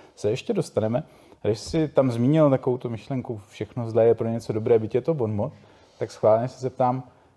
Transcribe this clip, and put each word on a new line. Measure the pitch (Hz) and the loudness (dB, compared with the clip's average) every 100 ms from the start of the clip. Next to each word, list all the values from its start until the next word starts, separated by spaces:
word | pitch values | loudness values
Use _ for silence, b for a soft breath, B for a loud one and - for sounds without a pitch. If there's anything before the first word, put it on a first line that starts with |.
| B - | B -6
se | 104 | -4
ještě | 120 - | -4 -4
dostaneme. | 202 - - 110 120 - B B B | -4 -2 -2 -2 -2 -6 B B B
Když | 107 110 | -4 -4
jsi | - 160 151 | -2 -2 0
tam | - 135 | 2 2
zmínil | 117 123 160 147 | 2 2 4 4
takovou | 131 131 123 | 4 0 -4
tu | 123 | -6
myšlenku, | 113 - 135 117 110 - | -10 -8 -8 -8 -12 -12
všechno | - 107 - 113 | -12 -10 -8 -2
zlé | 113 117 | 2 4
je | |
pro | 110 113 | 4 -2
něco | 117 - | -6 -4
dobré, | 110 113 113 | -4 2 2
byť | 107 | 2
je | 123 | -4
to | 143 | -2
bonmot, | 156 110 104 131 - B B B - | -2 -2 -4 -6 -8 B B B -12
tak | 113 | -10
schválně | - 110 110 123 | 0 4 4 2
se | - | -6
zeptám, | 127 - 127 131 - b b | -8 -2 -2 -2 -8 b b